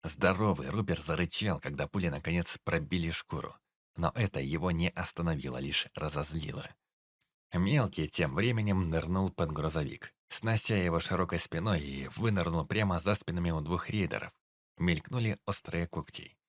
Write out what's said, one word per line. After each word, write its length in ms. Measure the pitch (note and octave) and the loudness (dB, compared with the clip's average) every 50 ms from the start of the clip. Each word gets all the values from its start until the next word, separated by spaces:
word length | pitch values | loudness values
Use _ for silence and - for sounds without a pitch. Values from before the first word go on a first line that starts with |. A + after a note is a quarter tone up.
| - | -6
Здоровый 640 | E2 D#2 - - F2+ F#2+ F#2 A2 G#2 F#2 C#2+ C2 C2 | -6 -4 2 4 4 4 4 4 2 2 2 0 -4
Рубер 320 | D#2 G#2+ G#2 G2 E2+ D#2+ | -2 -2 0 0 -2 -2
зарычал, 580 | - - D#2+ D#2 F2 E2+ - - G#2 G#2+ F2 C#2+ | 0 -2 0 0 0 0 0 -2 0 0 -2 -2
когда 280 | - D2 D2 C#2+ D2 C#2 | -4 -6 -4 -4 -4 -2
пули 220 | - G#2 F2+ E2+ | -2 -2 -2 0
наконец 480 | C#2+ C#2 - E2 E2 F2 E2 - - - _ | -2 -2 -4 -2 0 0 0 0 -2 -4 _
пробили 460 | - D#2+ E2 D2+ C#2+ F2+ F2+ E2 E2 | 0 0 0 0 0 -2 0 0 0
шкуру. 460 | D#2+ - - _ - D2+ - - - - _ _ _ _ _ _ _ | -2 -4 -6 _ -6 -6 -6 -8 -12 -16 _ _ _ _ _ _ _
Но 160 | - E2+ E2 - | -2 -2 0 2
это 240 | - A2+ F#2+ - - | 2 0 0 0 -2
его 300 | C#2 C2+ D2+ D#2+ D#2 F#2 | -2 0 -2 0 2 2
не 180 | E2+ E2 E2+ E2+ | 2 2 2 0
остановило, 680 | - - F2+ - - - E2+ E2+ D#2+ C#2+ C2+ C#2 B1 B1+ | 0 -2 -4 -4 -2 -2 0 0 0 0 -2 -6 -6 -4
лишь 300 | C2+ C#2 C#2+ - - - _ | -6 -2 -2 -2 -2 -4 _
разозлило. 760 | - D#2 D2+ - D2 D2+ - D2+ D#2+ D2 D2 C#2+ - - - - _ _ _ _ _ _ _ _ _ _ _ _ _ _ _ | -4 -4 -2 -2 -2 -2 -2 -2 -4 -4 -4 -6 -8 -10 -12 -16 _ _ _ _ _ _ _ _ _ _ _ _ _ _ _
Мелкий 560 | - F2 F2+ G2+ D3 D3 A#2+ G2+ - - D#2+ D2+ | 0 0 2 4 4 4 4 2 0 -2 -4 -2
тем 280 | - - F2 D2 C2 | 2 2 2 2 2
временем 540 | D#2+ G#2 B2 B2 A2+ G#2+ G#2 G2+ F#2+ F2+ E2 | 2 2 2 2 2 2 2 2 2 2 2
нырнул 420 | D#2+ D#2+ D#2 D#2+ F2+ F#2+ F#2+ F#2 | 2 0 0 2 2 2 2 0
под 200 | - - E2+ D#2 | 2 0 -2 0
грузовик, 640 | D2+ D2 D2 D#2 D#2 D#2+ D2+ D2 C#2+ - - - _ _ _ _ | 0 -2 -2 0 0 0 -2 -2 -4 -10 -12 -16 _ _ _ _
снося 480 | - - - A2 A2+ A2 - - A2+ G2+ | -6 -2 0 2 4 4 4 4 4 4
его 220 | F2+ F2 E2 E2+ | 4 4 2 2
широкой 400 | E2+ - F#2+ F2+ F#2 F2 - E2 | 2 2 2 0 2 0 0 -2
спиной, 420 | - - - E2 E2+ A2 G2 E2 | -2 -2 -2 -2 0 2 2 0
и 260 | D2+ C#2 C2+ C2+ C2+ C2 | 0 -2 -6 -6 -8 -8
вынырнул 560 | - - - A2+ G#2 F#2+ E2+ E2+ E2 E2 D#2 | -6 0 0 2 4 4 2 2 2 0 0
прямо 340 | - E2+ G#2 G#2+ G2 F2+ E2+ | 0 2 2 4 4 2 2
за 160 | - G2+ G#2 | 2 2 2
спинами 340 | - - - E2+ F2 E2+ E2+ | 2 0 -2 -2 0 2 2
у 120 | E2 D#2 | 2 0
двух 280 | D2+ D2+ E2+ E2+ - - | 0 0 -2 -2 0 -2
рейдеров. 420 | - G#2 F#2+ D#2 - G1+ - - - _ _ _ _ _ _ _ _ - | 0 0 0 0 0 -4 -6 -8 -14 _ _ _ _ _ _ _ _ -2
Мелькнули 640 | E2+ F2 E2+ D2+ - - - B2 A#2 A2 - - _ | 2 2 2 2 -2 -4 -2 0 0 0 -2 -2 _
острые 420 | - F#2 - - - - E2+ E2+ - | -2 -2 -2 -2 -4 -4 -4 -4 -2
когти. 500 | - E2 D2 - - - - - - _ _ | -4 -8 -8 -6 -8 -10 -12 -12 -20 _ _